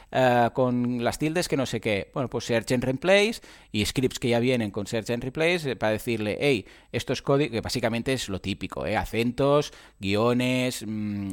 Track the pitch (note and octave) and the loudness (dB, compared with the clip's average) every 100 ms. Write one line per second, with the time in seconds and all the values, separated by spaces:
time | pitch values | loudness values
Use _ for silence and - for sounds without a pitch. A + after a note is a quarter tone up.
0 | - C3 B2+ B2 A#2 - B2+ B2 A#2+ B2 | -4 2 4 6 4 2 0 2 0 0
1 | A#2 - D#3 F3 E3 C#3+ B2 A2+ A2+ G2 | -2 0 0 0 0 -2 -2 -2 0 -2
2 | - D3+ B2 A#2+ - A#2 - B2+ B2+ C3 | -2 -6 -4 -4 0 0 2 0 0 0
3 | F3 G3+ G#3 - - - - G#2+ G2+ - | 4 4 4 -2 -14 -20 -6 -2 0 0
4 | B2+ - B2 A#2 B2 B2 G#2 G#2+ G2 A2+ | 0 0 0 2 2 2 0 -4 -4 -4
5 | G2+ A#2 B2+ D3+ E3 F3+ C#3+ A2+ A2 G#2+ | -2 -4 -4 0 0 0 -2 -2 0 0
6 | B2 A2 G#2 F#2 C#3+ A2+ - - - A#2+ | -2 -2 -2 0 2 0 -2 -20 -8 -6
7 | - B2+ - C#3 D3 A2+ - B2 A2+ A#2 | -4 -4 2 2 2 -2 -4 -2 0 -2
8 | C3+ C3 - F#2+ F#2+ G#2 F#2+ - C#2+ G#2+ | -2 -2 -4 -6 -4 -4 -6 -6 -2 -2
9 | - A2 A#2+ - C#3 D3 - - - - | -2 -2 -2 0 2 2 0 -10 -20 -6
10 | G2 G2+ A#2 B2 B2 B2+ B2+ - G#2+ G#2+ | -2 2 4 2 2 0 -2 -4 -8 -6
11 | G#2 G2+ G2 | -4 -4 -6